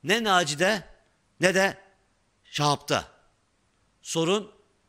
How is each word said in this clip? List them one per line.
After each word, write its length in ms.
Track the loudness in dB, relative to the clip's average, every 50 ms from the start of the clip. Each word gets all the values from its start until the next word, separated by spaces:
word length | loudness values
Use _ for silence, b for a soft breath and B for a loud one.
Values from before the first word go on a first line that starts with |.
| -4
ne 200 | -2 -2 0 2
Naci'de, 600 | 2 2 2 2 0 -2 0 0 0 0 -2 -6 -12 -20 _ _ _ _ _ _ _ _ -2
ne 160 | 0 2 2
de 220 | 2 0 0 -2 -6 -16 _ _ _ _ _ _ _ _ _ _ _ _
Şahap'ta. 640 | -10 -4 0 0 0 0 0 -2 -2 -2 -2 -4 -6 -14 _ _ _ _ _ _ _ _ _ _ _ _ _ _ _ _ _
Sorun 500 | -14 -6 -4 -2 0 0 -2 -2 -4 -8 -16 _ _ _ _ _ _